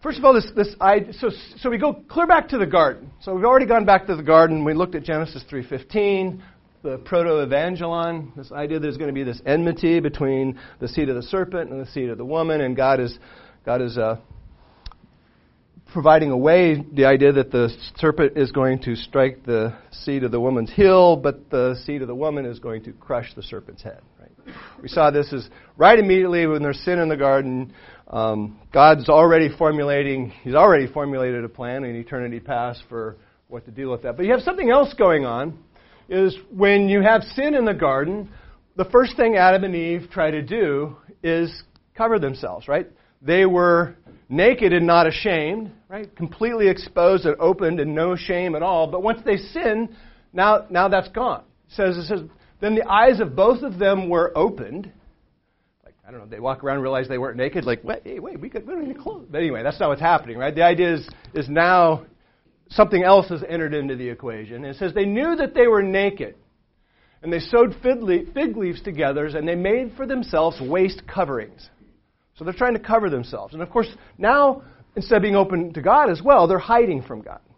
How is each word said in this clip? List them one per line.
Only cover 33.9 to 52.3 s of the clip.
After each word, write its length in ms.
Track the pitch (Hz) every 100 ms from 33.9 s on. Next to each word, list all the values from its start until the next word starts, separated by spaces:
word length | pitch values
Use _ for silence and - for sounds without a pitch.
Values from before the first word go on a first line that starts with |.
| 120
that. 140 | 127 120
But 100 | 190
you 60 |
have 80 | 247
something 280 | 254 370 277
else 240 | 254 277
going 320 | - 196 160 131
on, 320 | 117 147 156 _ _ _ _ _
is 300 | 185 190 190 -
when 380 | 190 202 202 202
you 120 | 202
have 220 | 202 220
sin 320 | - - 285 294
in 100 | 226
the 80 |
garden, 560 | 170 147 135 147 202 202 - - _ _ -
the 100 | 185
first 320 | 247 247 -
thing 180 | 233 208
Adam 280 | 185 190
and 120 | 190 175
Eve 340 | 165 170 175
try 180 | 190 175
to 140 | 156
do 520 | 135 220 180 143 147 123 _ -
is 400 | 165 165 170 - _ _ _ -
cover 220 | 226 220
themselves, 480 | 139 135 - 92 -
right? 200 | 147 - _ _ _
They 240 | 135 175 190
were 480 | 180 175 170 170 - _ - _
naked 440 | 139 208 247 202
and 120 | 175 170
not 220 | 170 160
ashamed, 640 | 156 214 170 151 208 214 - _
right? 260 | 196 202 _
Completely 520 | 165 - 220 233 202
exposed 580 | 185 - - 175 190 160
and 100 | 147
opened 400 | 165 185 175 170
and 160 | 147 151
no 200 | 170 180
shame 380 | - 180 180
at 80 | 156
all. 240 | 170 175 160
But 160 | 180
once 200 | 202 226 -
they 120 | 196
sin, 580 | - 320 247 214 226 - - _ _
now, 360 | 175 202 214 -
now 180 | 175 190
that's 220 | 190 185
gone. 360 | - 247 143 - _ _
It 60 | -
says, 220 | 196 175
it 60 |
says, 180 | 160 196 160